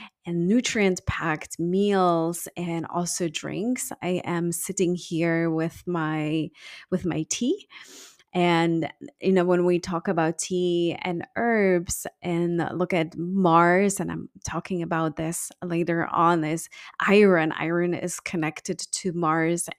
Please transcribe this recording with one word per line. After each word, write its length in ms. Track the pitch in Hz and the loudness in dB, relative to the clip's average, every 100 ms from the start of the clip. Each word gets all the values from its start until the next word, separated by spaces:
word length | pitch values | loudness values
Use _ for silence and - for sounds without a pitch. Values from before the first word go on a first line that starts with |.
| 220 _ 175 | -20 _ -6
and 200 | 170 175 | -2 2
nutrient-packed 1120 | 240 247 226 190 180 - - 160 151 - - | 2 0 2 2 2 -4 -2 -2 -4 -6 -4
meals 880 | 170 190 202 196 180 170 165 170 - | 0 2 2 4 4 2 0 -4 -10
and 300 | - 175 165 | -8 -6 -4
also 440 | - 175 170 - 170 | -4 -4 -4 -2 -4
drinks. 640 | 147 147 156 226 254 - - | -4 -8 -4 -4 -4 -6 -6
I 180 | 175 180 - | -4 -2 -2
am 260 | 175 170 | -2 -2
sitting 420 | 170 - 190 180 | -4 -6 0 0
here 540 | 180 - 160 170 165 165 | 0 -4 -2 0 2 0
with 320 | 160 160 - - | 0 -2 -6 -6
my, 640 | 170 156 156 151 160 151 - - - - | -4 -2 -2 -2 -2 -4 -10 -20 -20 -6
with 160 | 185 170 | -4 -2
my 180 | 156 156 | -4 -4
tea. 360 | - 240 415 - - - - - _ _ | -2 -2 -2 -6 -20 -20 -20 -20 _ _
And, 600 | 180 175 170 170 165 151 - - _ | 0 2 4 2 0 -2 -8 -20 _
you 120 | - | 2
know, 120 | 185 | 4
when 200 | 175 180 | 4 4
we 160 | 175 175 | 4 2
talk 260 | 185 175 202 | 0 -4 0
about 320 | 170 160 165 | 2 0 0
tea 580 | - 180 180 175 170 - | -4 0 0 2 0 -2
and 240 | 185 175 - | -4 -6 -6
herbs 720 | - 233 226 190 180 175 - - - | -2 0 2 4 2 0 -8 -10 -8
and 360 | 175 170 175 170 - | -4 0 0 0 -2
look 180 | 160 175 | -2 0
at 240 | 175 160 - | 0 -2 -4
Mars, 800 | 175 196 180 165 175 185 202 190 | -2 2 6 6 6 4 2 0
and 140 | 170 | -6
I'm 160 | 165 - - - | -6 -10 -14 -8
talking 360 | 160 - 180 | -8 -6 -6
about 340 | 165 165 160 151 | -4 -2 -2 -4
this 340 | 160 170 - - | -6 -6 -10 -10
later 420 | 180 170 170 170 - | -4 -2 0 0 0
on, 320 | - 170 170 | 2 4 4
is 240 | 151 165 - - - - | 0 -4 -6 -16 -12 -4
iron. 520 | - 202 202 175 160 | 4 8 8 6 2
Iron 420 | - 156 175 175 | -2 -2 0 0
is 260 | 170 175 - | -2 -4 -8
connected 580 | - 175 156 - - 165 | -6 -4 -4 -6 -8 -8
to 340 | - - 190 | -8 -6 -4
Mars 540 | 170 160 165 160 170 - | -2 0 2 2 0 -4